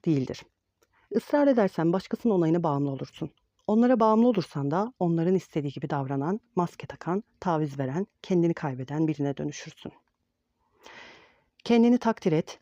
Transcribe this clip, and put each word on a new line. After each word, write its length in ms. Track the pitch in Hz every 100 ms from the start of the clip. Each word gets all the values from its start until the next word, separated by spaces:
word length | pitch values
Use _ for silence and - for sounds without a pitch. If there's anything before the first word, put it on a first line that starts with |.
| -
değildir. 360 | 143 127 - - _ _ _ _ _ -
Israr 360 | 220 - 294 285
edersen 460 | 240 190 - 165
başkasının 400 | 185 - - 240
onayına 300 | 190 160 170
bağımlı 260 | 165 143 143
olursun. 420 | 135 127 - 165 _ _ _ -
Onlara 320 | 220 247 247
bağımlı 280 | 220 220 240
olursan 440 | 202 - 151 139
da 220 | 170 226 -
onların 360 | 175 165 165 190
istediği 360 | - 160 143
gibi 180 | 135 147
davranan, 500 | 143 131 139 147 208 _ -
maske 320 | 175 - -
takan, 360 | - - 190 - -
taviz 400 | 185 156 151 135
veren, 280 | 131 151 202 _
kendini 320 | - 180 170
kaybeden 540 | 165 151 127 127 147 160
birine 300 | 151 139 135
dönüşürsün. 540 | 147 147 160 - - - _ _ _ _ _ _ _ _ - - - - _ _ _ _
Kendini 340 | - 233 233 247
takdir 340 | 226 220 185
et, 280 | 156 - -